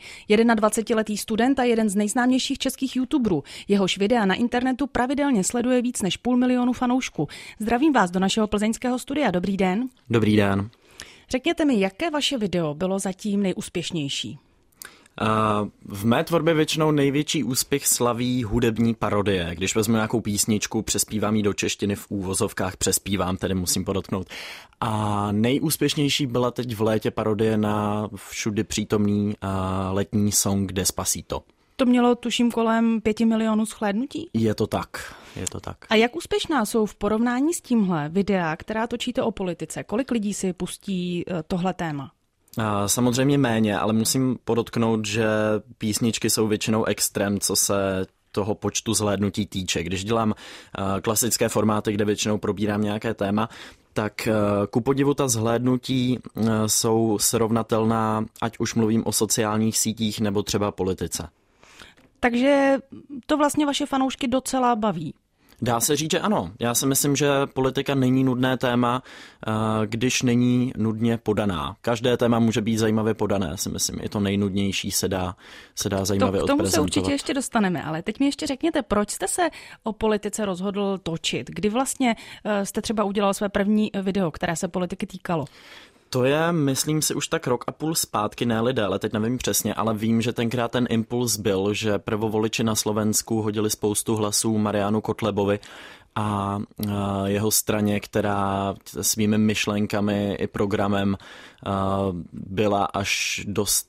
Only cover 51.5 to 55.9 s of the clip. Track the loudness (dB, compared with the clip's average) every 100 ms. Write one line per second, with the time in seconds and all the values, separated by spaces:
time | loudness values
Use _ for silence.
51.5 | 2 2 2 0 0 0 0 0 -2 -2
52.5 | -2 0 0 -2 -2 -4 -2 0 0 -2
53.5 | -6 -20 -20 _ -4 -4 -2 0 2 2
54.5 | 2 0 0 0 2 2 2 0 0 0
55.5 | 2 2 0 0